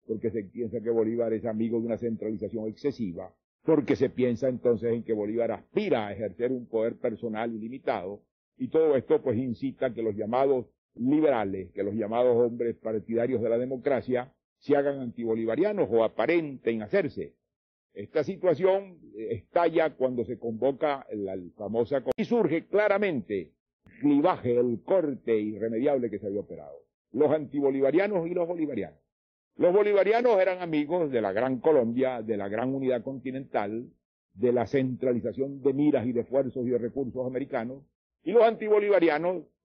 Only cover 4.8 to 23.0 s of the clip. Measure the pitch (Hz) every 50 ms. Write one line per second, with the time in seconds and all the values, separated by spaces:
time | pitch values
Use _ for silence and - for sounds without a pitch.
4.8 | 117 117 117 117 113 113 113 104 104 104 113 117 117 110 107 90 - _ - 190
5.8 | 214 190 139 117 107 101 98 107 110 98 87 - 117 127 131 123 117 - 113 110
6.8 | 110 117 113 - - 120 107 107 120 113 107 107 117 117 113 110 110 113 131 139
7.8 | - 139 120 98 87 95 101 - _ _ _ _ _ _ _ - 131 123 - 160
8.8 | 160 156 139 127 - - 156 147 - 135 110 117 135 127 110 - 135 135 - -
9.8 | 135 127 107 113 113 110 98 107 107 104 120 131 135 143 135 127 107 - _ _
10.8 | _ _ _ 104 120 131 147 156 156 147 131 113 104 98 95 95 92 90 - 101
11.8 | 98 101 101 113 104 104 113 120 123 127 120 117 123 117 120 120 120 117 110 -
12.8 | - 113 110 107 - - 113 117 120 131 127 107 117 110 117 120 127 131 135 123
13.8 | - 143 139 113 - 123 123 123 127 - _ _ _ _ _ _ _ - 143 143
14.8 | 139 143 139 139 127 117 - - 117 113 113 113 113 113 113 143 185 208 208 190
15.8 | 147 - 117 113 113 110 - - 113 147 170 170 160 147 135 - - 117 113 110
16.8 | 104 - 180 202 170 139 - 98 78 - - _ _ _ _ _ _ _ _ _
17.8 | _ _ _ 98 104 - - 156 - - 196 151 180 180 156 127 - 185 190 196
18.8 | 202 190 175 151 - 113 101 107 110 104 117 - - _ - 175 170 165 160 165
19.8 | 160 151 120 - 127 127 127 120 110 - 120 - - 117 113 107 123 139 139 -
20.8 | 160 147 139 135 120 - 110 104 98 95 95 95 87 87 - - 104 98 107 117
21.8 | 120 - 143 135 - 131 - - 208 - 240 233 202 147 160 165 - - - 202
22.8 | 214 208 196 202